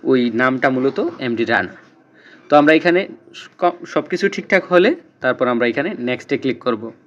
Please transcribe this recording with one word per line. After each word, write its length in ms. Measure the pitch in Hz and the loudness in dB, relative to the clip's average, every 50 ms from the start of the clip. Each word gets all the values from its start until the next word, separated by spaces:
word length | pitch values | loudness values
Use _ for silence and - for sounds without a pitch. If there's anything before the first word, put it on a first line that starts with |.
| - | 2
ওই 280 | - 131 127 120 120 110 | 2 2 2 2 0 0
নামটা 360 | 113 127 131 131 127 127 139 | 0 0 0 0 0 0 0
মূলত 400 | 131 127 127 135 135 196 233 339 - - | 0 0 -2 -2 -2 -2 -6 -6 -6 -6
এমডি 260 | 135 123 117 107 117 | -6 -6 -4 -4 -2
রানা। 280 | 110 117 101 104 110 - - - _ _ _ _ _ _ _ _ - - - _ - | 0 0 -2 -2 -4 -10 -18 -20 _ _ _ _ _ _ _ _ -20 -20 -20 _ 4
তো 60 | 143 | 4
আমরা 180 | 147 147 151 160 | 4 6 6 4
এখানে 340 | 160 - 175 170 185 202 - - - _ - - | 4 4 2 0 0 -2 -4 -12 -20 _ -20 -20
স-, 160 | - - - _ | -20 -20 -20 _
ক-, 280 | - 180 175 170 175 - | -2 -2 -2 -2 -2 -16
সব 180 | - - 151 147 - | -4 -4 -4 -4 -4
কিছু 180 | 185 175 196 196 | -6 -2 -2 -4
ঠিকঠাক 340 | - - 190 - - 185 175 | -4 -4 -4 0 0 0 0
হলে 300 | - 180 175 185 226 349 - - _ _ _ | 4 4 4 4 4 0 -2 -8 _ _ _
তারপর 260 | - 127 123 - 131 | -4 -4 -2 0 0
আমরা 200 | 123 123 120 123 | 0 0 0 0
এখানে 280 | 120 113 139 143 190 220 - | 0 0 -2 -4 -4 -6 -6
নেক্সটে 380 | 120 123 127 123 - - 143 | -6 -6 -6 -6 -4 -4 -4
ক্লিক 220 | 135 135 135 117 117 | -2 -2 -4 -4 -2
করব। 320 | - 127 117 107 113 113 117 _ _ | -4 -4 -4 -4 -6 -14 -16 _ _